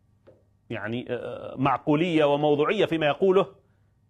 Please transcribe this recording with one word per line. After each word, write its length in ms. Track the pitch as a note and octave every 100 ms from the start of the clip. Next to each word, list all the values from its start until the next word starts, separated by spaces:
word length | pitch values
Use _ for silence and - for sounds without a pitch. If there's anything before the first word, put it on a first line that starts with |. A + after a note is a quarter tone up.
| _ _ _ _ _ _ -
يعني، 360 | A2 G#2 A#2+ -
آه، 460 | A#2+ A#2+ A2 - -
معقولية 680 | C3+ B2+ - D3 F3+ D#3 D3
وموضوعية 600 | C#3+ D3+ D3 D3+ G#3 D#3
فيما 200 | D#3+ D3+
يقوله؟ 400 | C#3 F#3+ F#3+ F#3 - _ _ _ _